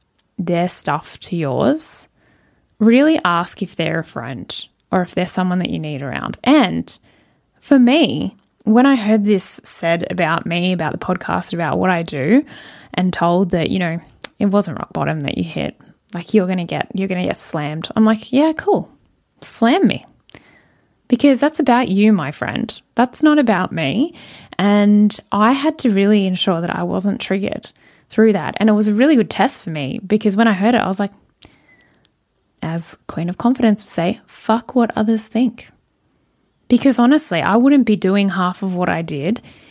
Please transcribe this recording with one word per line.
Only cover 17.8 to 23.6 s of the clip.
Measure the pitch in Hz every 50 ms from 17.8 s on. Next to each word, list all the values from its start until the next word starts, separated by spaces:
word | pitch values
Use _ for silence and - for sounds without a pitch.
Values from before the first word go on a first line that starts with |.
| 165 - -
I'm | 220 220
like, | 214 220 214 - -
"Yeah, | - 262 302 320 311
cool. | 320 - 403 392 - - - _ _ _ _ _ _ _ _ _ _
Slam | - - - - 226 226 285 392 381 196
me." | - - - - _ _ _ _ - - - _ _ _ _ _ _ _ _ _ _ _ _ -
Because | 247 240 - 285 269 247
that's | 285 302 302 -
about | 294 - 240 247 262 -
you, | 190 196 208 220
my | 214 180 147 135
friend. | 151 - - - - - - 220 - - - _ _
That's | - 254 254 - - -
not | 302 302 302
about | 277 226 202 175